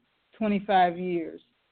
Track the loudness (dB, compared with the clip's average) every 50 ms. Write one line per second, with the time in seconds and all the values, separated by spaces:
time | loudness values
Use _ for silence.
0 | _ _ _ _ _ _ _ -4 -2 0 0 0 0 2 4 4 4 4 2 -2
1 | -4 -4 -4 -4 -6 -8 -12 -16 _ _ _ _ _ _